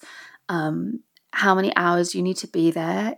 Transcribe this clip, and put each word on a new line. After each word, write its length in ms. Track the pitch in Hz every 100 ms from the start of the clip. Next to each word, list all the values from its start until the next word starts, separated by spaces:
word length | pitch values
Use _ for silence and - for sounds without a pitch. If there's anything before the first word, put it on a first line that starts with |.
| - - - - -
Um, 540 | 170 156 165 185 240 - _ _
how 220 | - 202
many 220 | 190 196 -
hours 400 | 175 175 175 185
you 60 |
need 160 | 180 185
to 100 | -
be 240 | 175 165
there, 420 | 165 165 190 214